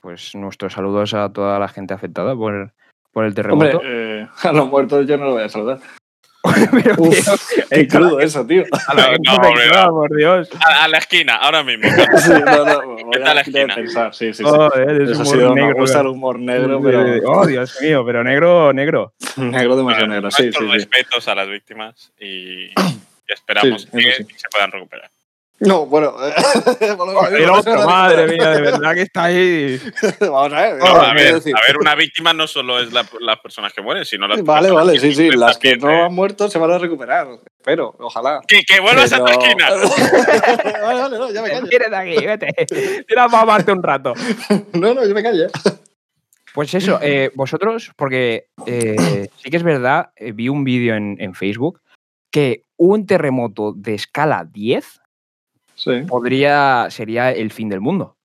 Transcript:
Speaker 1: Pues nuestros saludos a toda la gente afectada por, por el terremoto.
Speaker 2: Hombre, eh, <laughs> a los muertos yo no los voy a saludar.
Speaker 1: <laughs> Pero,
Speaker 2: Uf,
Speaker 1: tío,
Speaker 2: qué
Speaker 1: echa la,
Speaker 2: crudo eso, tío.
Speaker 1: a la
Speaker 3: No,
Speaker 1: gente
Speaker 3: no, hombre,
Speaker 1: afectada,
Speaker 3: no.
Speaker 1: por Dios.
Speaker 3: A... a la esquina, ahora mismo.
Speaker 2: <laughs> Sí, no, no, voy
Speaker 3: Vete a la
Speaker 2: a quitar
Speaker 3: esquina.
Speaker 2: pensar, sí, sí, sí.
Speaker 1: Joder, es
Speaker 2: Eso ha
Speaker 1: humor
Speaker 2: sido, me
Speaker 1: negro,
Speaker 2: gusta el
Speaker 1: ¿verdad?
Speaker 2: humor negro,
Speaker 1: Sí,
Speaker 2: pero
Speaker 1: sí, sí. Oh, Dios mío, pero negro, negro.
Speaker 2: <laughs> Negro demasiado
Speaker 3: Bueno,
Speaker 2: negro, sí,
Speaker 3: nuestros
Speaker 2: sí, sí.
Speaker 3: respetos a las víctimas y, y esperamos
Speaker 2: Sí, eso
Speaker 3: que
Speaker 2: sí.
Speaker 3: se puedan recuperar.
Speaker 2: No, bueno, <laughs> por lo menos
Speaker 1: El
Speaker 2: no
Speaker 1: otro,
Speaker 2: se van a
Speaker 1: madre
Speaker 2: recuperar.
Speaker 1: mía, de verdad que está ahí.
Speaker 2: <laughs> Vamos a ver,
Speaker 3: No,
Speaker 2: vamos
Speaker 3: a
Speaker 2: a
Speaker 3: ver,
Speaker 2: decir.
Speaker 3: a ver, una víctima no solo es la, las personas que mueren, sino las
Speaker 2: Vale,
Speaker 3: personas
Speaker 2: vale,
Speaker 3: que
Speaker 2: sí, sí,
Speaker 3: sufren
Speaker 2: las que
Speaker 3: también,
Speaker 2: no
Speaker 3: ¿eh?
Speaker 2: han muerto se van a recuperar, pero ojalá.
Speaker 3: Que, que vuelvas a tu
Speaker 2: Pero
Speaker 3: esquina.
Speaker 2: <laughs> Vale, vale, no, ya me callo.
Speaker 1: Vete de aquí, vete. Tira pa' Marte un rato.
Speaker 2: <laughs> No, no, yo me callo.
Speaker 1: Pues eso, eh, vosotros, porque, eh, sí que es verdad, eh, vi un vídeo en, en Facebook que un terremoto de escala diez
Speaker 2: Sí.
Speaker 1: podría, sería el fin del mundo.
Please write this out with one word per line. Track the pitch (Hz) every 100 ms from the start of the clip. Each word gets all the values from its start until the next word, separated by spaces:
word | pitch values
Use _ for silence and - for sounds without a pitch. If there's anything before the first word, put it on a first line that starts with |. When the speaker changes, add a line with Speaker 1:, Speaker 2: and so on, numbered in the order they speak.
Speaker 1:
Pues | 92 87 -
nuestros | 101 98 - 95
saludos | 101 95 101 104
a | 107 101
toda | 101 101 101
la | 101
gente | - 95
afectada | 95 92 87 92
por, | 131 110 101 101 _ _ _ _
por | - 110
el | 101
terremoto. | 101 147 156 156
Speaker 2:
Hombre, | 139 120 113 107
eh, | 113 -
<laughs> |
a | 185
los | 151 131
muertos | 139 131 143 139
yo | 147
no | 143
los |
voy | 123
a | 107
saludar. | 110 107 131 - - _ _ _ _
Speaker 1:
<laughs> | - 190 208
Pero, | 254 220 208
Speaker 2:
Uf, | 165 175 -
Speaker 1:
tío, | 196 - 480 -
Speaker 2:
qué | 143
Speaker 1:
echa | 135 -
la, | 175
Speaker 2:
crudo | 143
eso, | 156 147 117
tío. | 175 170 135 -
Speaker 1:
a |
la | 147 135
Speaker 3:
No, |
Speaker 1:
gente | 127 -
Speaker 3:
no, | 127
hombre, | 123 120
Speaker 1:
afectada, | 120 190 180
Speaker 3:
no. |
Speaker 1:
por | 160 147 151
Dios. | 156 185 160 170 160
Speaker 3:
A... | 147 160
a |
la | 156
esquina, | - 180 147 113
ahora | 135 160 139
mismo. | 113 - 175
Speaker 2:
<laughs> | 180 -
Sí, | 156
no, | 160 147 151 143
no, | 147 131
voy | 113 113
Speaker 3:
Vete | 127 135
a |
la | 151
Speaker 2:
a |
quitar | 139 135
Speaker 3:
esquina. | 139 -
Speaker 2:
pensar, | 113 - 113 -
sí, | 117
sí, | 107
sí. |
Speaker 1:
Joder, | 143 151 151 135 131 147
es | 120
Speaker 2:
Eso | 113
ha |
Speaker 1:
humor | 120 139
Speaker 2:
sido, | 123 131
me |
Speaker 1:
negro, | 143 131
Speaker 2:
gusta | 131 135
el | 135
Speaker 1:
¿verdad? | 131
Speaker 2:
humor | 131 120
negro, | 123 123 127 135
Speaker 1:
Sí, | 139
Speaker 2:
pero | 127 127
Speaker 1:
sí, | 120
sí. | 110
Oh, | 165 185
Dios | 131 127 -
mío, | 147 147 120
pero | 120
negro, | 120 139 170 175 151
negro. | 131 143 147 98 _ -
Speaker 2:
<laughs> | -
Negro | 131 127 123 131
demasiado |
Speaker 3:
Bueno, | 127 113 107
Speaker 2:
negro, | 104 101
sí, | 117
Speaker 3:
nuestros | 127 113 110
Speaker 2:
sí, |
sí. | 120
Speaker 3:
respetos | 98 127 127 120 113
a | 101
las | 98
víctimas | 101 _ 107 110 110 _ _
y, | 101 95 92 92 92
y | 131 190 120 _ _ -
esperamos | 104 - 104 113 110
Speaker 2:
Sí, | -
eso | 120
Speaker 3:
que | 123 127
Speaker 2:
sí. | 107 -
Speaker 3:
se | -
puedan | 107 98
recuperar. | 98 90 - - _ _ _ _ _
Speaker 2:
No, | 202 190 143
bueno, | 147 151
<laughs> | - 135 151 277 262 - 247 214 208
por | 180
lo | 190
menos | 180
Speaker 1:
El | 147 165
Speaker 2:
no | 196
Speaker 1:
otro, | 208
Speaker 2:
se | 226
van |
a | -
Speaker 1:
madre | 180 185 165 160
Speaker 2:
recuperar. | 165 160
Speaker 1:
mía, | 156
de |
verdad | 147 - 151
que | 170
está | 175 - 170
ahí. | 180 185 170 143 131 247 -
Speaker 2:
<laughs> | 208 -
Vamos | 196 135 143
a | 147
ver, | 214 165
Speaker 3:
No, | 175
Speaker 2:
vamos | 170
Speaker 3:
a | 143
Speaker 2:
a |
Speaker 3:
ver, | - 143
Speaker 2:
decir. | 160 156
Speaker 3:
a | 117 117
ver, | 143
una | 151 147
víctima | 160 - 165
no | 165 156
solo | 151 127 123
es | 120
la, | 120 110 113
las | 117 110
personas | 107 - 104
que | -
mueren, | 104 175 160
sino | 101 101
las | 151
Speaker 2:
Vale, | 165 151 190
Speaker 3:
personas | 175 175
Speaker 2:
vale, |
Speaker 3:
que | 147
Speaker 2:
sí, | 139 143
sí, | 165
Speaker 3:
sufren | 131
Speaker 2:
las | 117 117
que | 120
Speaker 3:
también, | 117 143 160
Speaker 2:
no |
Speaker 3:
¿eh? | 170
Speaker 2:
han |
muerto | 180 196 202 208
se | 170
van | 160
a | 180
recuperar, | 175 156 120 156 143 117 _ _
pero | - 165 123 -
ojalá. | 120 113 123 147 -
Speaker 3:
Que, | 202
que | - 190
vuelvas | 196 247 269
a | -
tu | -
Speaker 2:
Pero | -
Speaker 3:
esquina. | 208 202 -
Speaker 2:
<laughs> | 190 196 277 254 - 247 302 262 240 - 214
Vale, | 208 247
vale, | 269 226
no, | 254
ya | 208
me | 226
callo. | - 247
Speaker 1:
Vete | 240 226
de | 202
aquí, | 185 160 156
vete. | 214 147 156 165 - 392 392 -
Tira | 220 240
pa' | 233 226
Marte | 214 190
un | 190
rato. | 160 139 131 120 240 214
Speaker 2:
<laughs> | - 202 208
No, | 175 190
no, | 254 220
yo |
me | 208
callo. | 226 196 175 - 208 - _ _ _ _ _ _ _
Speaker 1:
Pues | - 147
eso, | 180 190 175
eh, | 147 139 135 135
vosotros, | 135 160 202 226 - _
porque, | 139 131 123 113 - _ -
eh, | 123 113 107 170 101 98 _
sí | 131
que | 165
es |
verdad, | 170 143 123 147 - _
eh, | 110
vi | 107 120
un | 147
vídeo | 135 123 120 110
en, | 104 101
en | 98 90
Facebook | 95 107 143 175 _ _ _ _ _
que | 151 139 117 _ _
un | 175 208 196
terremoto | 185 151 131 117 101 107 95
de | 101 104
escala | - - 151 110 82
diez | 104 104 180 - _ _ _ _ _ _ _ _ _
Speaker 2:
Sí. | - 123 165
Speaker 1:
podría, | 123 120 131 143 147 139 127 101
sería | - 107 117 127
el | 131 113
fin | - 110
del | 98
mundo. | 110 185 90 _